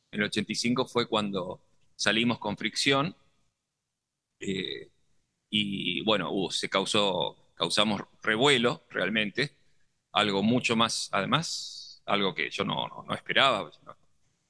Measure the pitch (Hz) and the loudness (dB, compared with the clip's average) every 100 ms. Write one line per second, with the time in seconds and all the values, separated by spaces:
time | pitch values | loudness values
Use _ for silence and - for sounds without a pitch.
0 | _ 104 104 107 101 104 120 123 120 120 | _ -6 -4 -4 -4 -4 -2 -2 -2 -4
1 | 117 107 104 98 90 - _ _ _ - | -2 -2 -2 -6 -8 -12 _ _ _ -4
2 | 104 110 120 - 104 101 107 - 139 139 | 0 0 0 -2 -6 -4 -6 -2 0 2
3 | 175 - _ _ _ _ _ _ _ _ | 0 -8 _ _ _ _ _ _ _ _
4 | _ _ _ _ 98 95 67 64 - _ | _ _ _ _ -6 -6 -8 -12 -16 _
5 | _ _ _ _ _ 107 101 98 90 78 | _ _ _ _ _ -2 -2 -4 -4 -2
6 | 104 104 76 98 82 - 98 98 98 107 | 0 0 0 -4 -4 -4 -2 -2 0 0
7 | 101 90 64 - _ - 87 107 107 98 | 0 0 -4 -8 _ -6 -2 0 0 -2
8 | - _ 110 110 143 127 120 - - 107 | -8 _ -2 2 4 4 2 -2 -8 -4
9 | 92 110 104 - 147 _ _ _ _ _ | -2 -2 -2 -4 -6 _ _ _ _ _
10 | _ 101 104 98 107 123 120 113 113 - | _ 6 8 6 4 4 4 4 2 0
11 | - 98 101 143 - - - - - - | -2 -2 2 0 0 -8 -10 -14 -18 -12
12 | - 101 95 82 64 - 104 67 60 - | -2 0 0 -2 -4 -4 -4 -4 -6 -8
13 | 101 104 - 110 135 104 85 - - - | -10 -8 -2 2 2 2 -6 -14 -20 -20
14 | _ _ _ _ | _ _ _ _